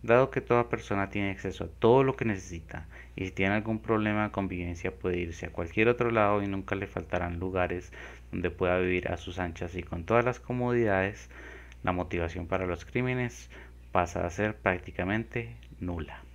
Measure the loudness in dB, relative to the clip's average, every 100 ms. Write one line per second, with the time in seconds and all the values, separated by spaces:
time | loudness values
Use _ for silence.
0 | 8 6 8 2 4 4 4 -2 0 -2
1 | 0 -2 -2 -2 -6 -6 -8 4 8 8
2 | 6 2 -2 -2 -6 -12 -10 -12 -12 -18
3 | -14 -8 -6 0 2 2 0 -4 0 2
4 | 2 0 0 -2 -4 -4 -6 -4 -6 -2
5 | -2 -2 -4 -6 -8 -6 -2 4 4 4
6 | 2 4 4 4 0 -4 -2 -4 -4 -6
7 | -4 -2 -2 -4 -2 2 2 0 -6 -14
8 | -14 -16 -8 -2 -2 0 2 4 4 2
9 | 0 -4 -6 -4 -4 -4 -6 -6 -8 -8
10 | 2 4 4 -2 -4 -2 2 2 4 4
11 | 2 -4 -16 -16 -16 -16 -18 -4 -2 0
12 | -2 -2 -2 -4 -2 -2 0 -4 -4 -2
13 | -2 -2 -4 -6 -18 -18 -20 -20 -2 0
14 | 0 -2 -4 0 -2 0 0 0 -4 -4
15 | -2 -2 -4 -8 -8 -14 -18 -8 -6 -6
16 | -8 -12 -18